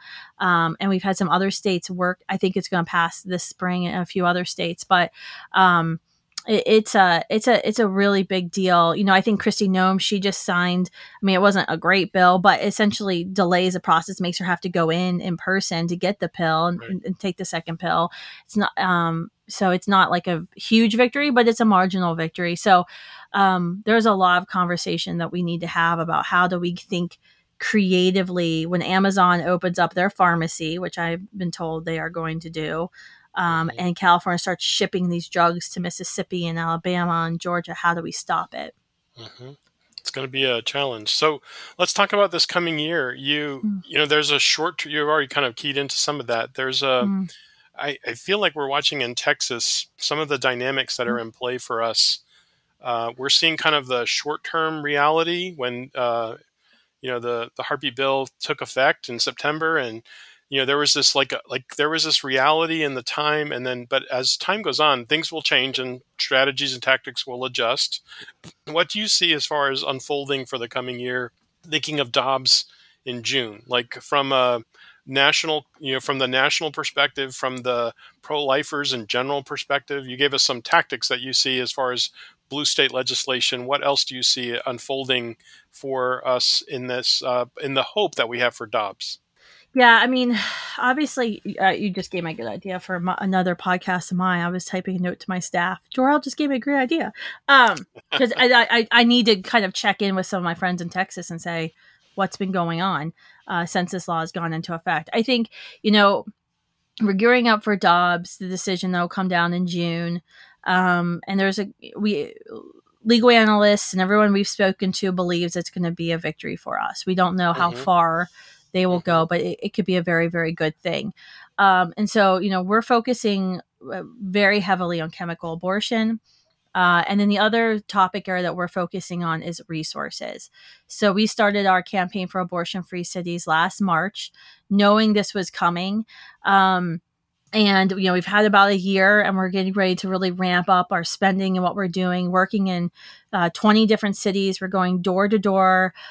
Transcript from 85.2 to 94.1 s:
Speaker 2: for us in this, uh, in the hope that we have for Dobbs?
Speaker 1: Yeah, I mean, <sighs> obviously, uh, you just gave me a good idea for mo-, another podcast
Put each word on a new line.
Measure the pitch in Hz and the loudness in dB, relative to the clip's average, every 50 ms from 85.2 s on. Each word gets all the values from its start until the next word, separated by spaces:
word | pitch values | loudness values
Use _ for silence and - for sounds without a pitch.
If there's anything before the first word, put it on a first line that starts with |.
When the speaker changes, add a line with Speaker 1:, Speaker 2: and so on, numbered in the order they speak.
| 120 117 113 - _ - - - _ _ | -2 -4 -10 -14 _ -20 -20 -20 _ _
Speaker 2:
for | _ - - 135 131 131 127 127 127 127 - 131 | _ -14 -10 -8 -4 -2 -2 -2 -2 -4 -2 -2
us | 127 123 - - - - - | 0 0 2 0 0 -2 -2
in | - 147 127 127 127 | -6 -10 -10 -6 -6
this, | 123 127 120 - - - | -6 -4 -2 -2 -2 -2
uh, | - 131 123 123 123 123 _ - | -2 -2 -2 -2 -2 -4 _ -10
in | 156 139 135 | -8 -4 -2
the | 135 127 | -2 -2
hope | - - 214 208 165 - | -2 -2 -2 -2 -2 0
that | - 123 113 | -2 -4 -2
we | 120 120 | 0 0
have | 123 120 - | 0 0 0
for | - 120 | -2 -10
Dobbs? | 110 - 113 107 98 95 - - - - - _ _ _ _ _ _ - - _ _ _ | -4 -2 -2 -2 -2 -6 -10 -12 -14 -14 -14 _ _ _ _ _ _ -20 -20 _ _ _
Speaker 1:
Yeah, | 254 247 240 226 226 | 6 8 8 8 8
I | 220 247 | 6 4
mean, | 262 254 247 247 240 208 196 - - - | 2 0 0 0 0 -2 -2 -4 -8 -10
<sighs> | - - - - | -12 -12 -8 -2
obviously, | 226 247 254 294 302 262 - - 247 233 208 - - 196 196 - | 0 0 0 0 -2 -2 -2 -2 -2 -2 -4 -6 -8 -10 -4 0
uh, | 190 190 | 2 2
you | 160 - 208 202 | 2 2 -2 -4
just | 180 190 180 - | -4 -6 -8 -6
gave | - 180 170 | -6 -6 -6
me | 165 | -6
a | 160 | -8
good | - 226 - | -8 -8 -8
idea | 101 185 - 196 180 180 | -8 -8 -8 -8 -8 -8
for | - - 185 175 | -6 -6 -6 -4
mo-, | 170 185 180 - | -2 -4 -4 -2
another | 208 190 190 185 180 185 175 | -2 0 0 2 2 2 -2
podcast | - - 185 180 185 - - 180 180 170 - | -2 -2 -2 -2 -2 -2 -4 -4 -4 -4 -4